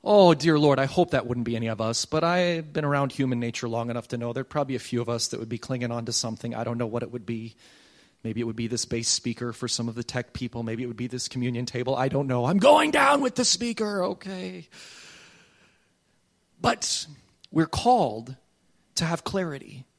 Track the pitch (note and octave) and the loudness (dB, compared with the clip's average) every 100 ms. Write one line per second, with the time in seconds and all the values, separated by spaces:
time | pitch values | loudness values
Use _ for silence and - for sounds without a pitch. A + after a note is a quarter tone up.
0 | - G#3 F3+ D#3 D#3 D3+ D3 C3+ C3+ - | 8 10 10 8 6 6 6 4 2 2
1 | F3 C#3 A#2+ B2 A#2 A#2 A2+ G#2+ A2 A2+ | 2 2 0 -4 -2 -2 -2 -2 -2 -2
2 | - D#3 E3 F3+ F3 E3 D#3 D3+ D3 C#3+ | -2 0 2 2 0 -2 -4 -4 0 0
3 | C#3 - C3 A#2+ A#2 - A#2+ A#2 A#2+ A#2+ | 0 0 0 0 -2 -4 -4 -4 -2 -6
4 | - A#2+ A#2+ A#2+ C3 D3+ C#3 B2+ - A#2+ | -6 -6 -4 -6 -6 -4 -2 -4 -4 -4
5 | A#2 A#2+ - A#2 A2+ A#2+ - C3 A#2+ A#2+ | -2 -2 -4 -6 -8 -8 -6 -6 -4 -6
6 | A#2 A#2 A#2 A2 A#2 A2 A#2 A#2 A#2 A#2 | -4 -4 -4 -6 -8 -6 -6 -4 -4 -4
7 | A#2 A#2+ G2+ A#2 A2+ - - - - _ | -6 -10 -8 -8 -8 -16 -20 -20 -20 _
8 | _ _ A2+ A2 A#2 A2+ A2+ A#2+ - A#2 | _ _ -8 -4 -4 -4 -4 -4 -4 -4
9 | A2+ - A#2+ A#2 A#2+ A2+ B2 - A#2 A2+ | -2 -2 -2 -4 -6 -6 -6 -4 -4 -6
10 | A#2 B2+ A#2+ - B2 A#2 A2+ A2+ B2 A#2 | -6 -6 -6 -8 -8 -6 -6 -6 -8 -6
11 | B2 B2+ - B2+ B2 A#2+ B2 B2+ B2+ C3 | -8 -6 -6 -4 -2 -2 -4 -4 -2 0
12 | C3+ C#3 C#3 B2+ B2 F#3+ A#3+ D4+ D4+ D4 | 0 0 0 0 2 4 6 6 6 4
13 | C#4 C#4+ C4 - B3 - A#3+ A3 G#3+ G3+ | 4 4 2 0 0 0 -2 -2 -2 0
14 | F#3 F#3+ F#3+ F#3+ F#3 F#3 E3 - - - | -2 -4 -10 -10 -10 -12 -18 -20 -20 -20
15 | - - - - _ _ _ _ _ _ | -20 -20 -20 -20 _ _ _ _ _ _
16 | _ _ _ _ _ _ A#3+ A3+ - - | _ _ _ _ _ _ -2 0 -2 -4
17 | - C#3+ _ _ - D#3 D#3+ - A#3 B3 | -6 -16 _ _ -4 0 0 2 4 4
18 | D3 G#2+ A#2+ C3 _ _ _ _ _ - | 4 -2 -10 -16 _ _ _ _ _ -4
19 | E3 E3 - G3 F3 C#3 - C3+ C3 | -2 -2 -4 -4 -4 -8 -14 -20 -20